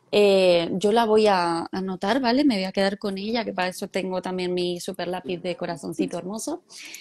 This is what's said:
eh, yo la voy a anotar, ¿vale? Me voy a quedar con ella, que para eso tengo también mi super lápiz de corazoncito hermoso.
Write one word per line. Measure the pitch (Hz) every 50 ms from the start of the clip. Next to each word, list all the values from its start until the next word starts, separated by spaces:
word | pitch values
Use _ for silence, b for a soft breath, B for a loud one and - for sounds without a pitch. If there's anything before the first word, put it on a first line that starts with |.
| _ _
eh, | - 208 208 202 196 190 185 180 175 170 165 - -
yo | 185 214 208
la | 208 208 202
voy | 214 214 220 214
a | 208 196 180 175 170 170 165 - -
anotar, | - 190 190 190 185 180 - 196 233 277
¿vale? | 262 233 240 269 302
Me | 285 226
voy | 190 185
a | 190
quedar | - 202 196 196 202 -
con | - 202 196
ella, | 190 196 214 226 240 208
que | 196 196
para | 190 180 185
eso | 180 - 208
tengo | 185 - 196 180 185 185 185
también | 190 190 185 185 180 180 180
mi | 180 175 175 175 175
super | - - 185 - 175
lápiz | 175 185 180 - - 180 165
de | 175 180 170
corazoncito | - 180 170 170 160 - 185 165 - 185 - - 170
hermoso. | 165 180 208 226 - 294 311 349 - B B B B B B B